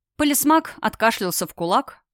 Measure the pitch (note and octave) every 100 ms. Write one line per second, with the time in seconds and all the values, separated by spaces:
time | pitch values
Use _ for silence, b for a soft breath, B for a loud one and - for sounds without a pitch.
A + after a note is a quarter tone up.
0 | _ - D4 C#4+ D4 D#4+ D#4+ - - -
1 | A3+ - F3 - E3+ - E3+ A3 - -
2 | _